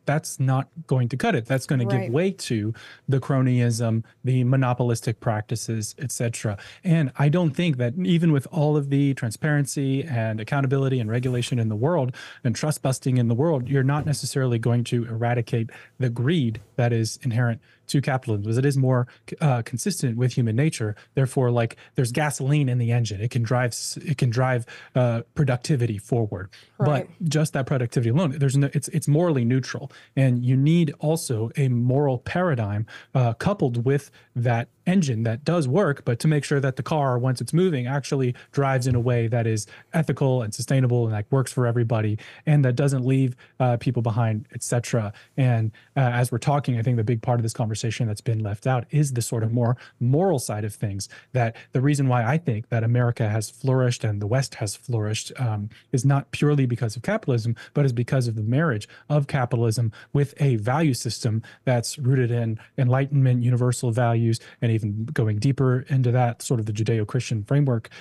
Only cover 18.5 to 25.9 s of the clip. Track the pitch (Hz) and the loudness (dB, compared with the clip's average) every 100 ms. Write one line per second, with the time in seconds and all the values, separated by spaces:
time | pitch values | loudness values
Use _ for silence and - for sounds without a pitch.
18.5 | 117 139 135 131 127 123 - - - 156 | 0 2 2 2 2 0 -8 -16 -2 0
19.5 | 123 113 113 208 175 131 113 127 123 117 | 0 -2 -6 -4 -2 -4 0 0 0 0
20.5 | 113 156 - 107 107 - - 131 - 123 | 2 0 -2 -6 -6 -6 -2 0 2 2
21.5 | 120 117 - - - 120 123 151 - 135 | 2 0 -6 -8 -2 -2 0 -2 -2 0
22.5 | 151 135 123 117 120 113 98 113 120 113 | 2 2 0 0 0 0 -4 -4 -2 0
23.5 | 123 123 - - - - 143 131 113 131 | 0 0 -4 -10 -10 -6 0 0 2 0
24.5 | 123 113 - - 131 123 117 - - 139 | 0 -4 -16 -4 0 2 0 -6 -2 0
25.5 | 123 - 143 120 | 0 0 0 0